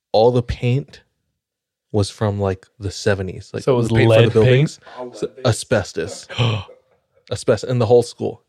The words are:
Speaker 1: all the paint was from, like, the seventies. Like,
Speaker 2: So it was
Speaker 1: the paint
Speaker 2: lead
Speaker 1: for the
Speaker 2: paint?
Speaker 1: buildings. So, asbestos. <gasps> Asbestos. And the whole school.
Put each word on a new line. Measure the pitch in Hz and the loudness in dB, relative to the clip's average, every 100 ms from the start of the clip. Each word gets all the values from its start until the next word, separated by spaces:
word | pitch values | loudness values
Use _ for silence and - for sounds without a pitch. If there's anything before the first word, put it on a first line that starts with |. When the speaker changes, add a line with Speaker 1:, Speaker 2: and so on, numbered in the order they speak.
| _ | _
Speaker 1:
all | 104 117 | 2 4
the | 123 | 2
paint | 120 - 123 131 151 - _ _ _ _ _ _ _ _ _ | -2 -4 -2 -2 -4 -18 _ _ _ _ _ _ _ _ _
was | 107 101 | -4 -2
from, | - 107 101 | -2 -4 -2
like, | 98 95 _ - | -4 -4 _ -12
the | 98 | -12
seventies. | - 107 98 92 - - | -4 -2 -2 -4 -10 -12
Like, | - | -8
Speaker 2:
So | - | -2
it | 123 | 0
was | 113 | 0
Speaker 1:
the | 113 | 2
paint | 113 | 4
Speaker 2:
lead | 110 113 | 6 6
Speaker 1:
for | 113 | 4
the | 120 | 4
Speaker 2:
paint? | 127 151 - - - | 4 2 -4 -20 -16
Speaker 1:
buildings. | - - | -14 -10
So, | - - 127 | -10 -4 -2
asbestos. | 117 - 113 - - 80 - - - 120 107 - - | -2 -2 -4 -4 -8 -8 -10 -10 -4 -2 -4 -10 -20
<gasps> | _ _ _ _ - | _ _ _ _ -14
Asbestos. | 117 - 110 - | -6 -2 -2 -2
And | 123 | -2
the | 113 | 4
whole | 120 | 4
school. | 113 - 107 - | 2 -4 -8 -8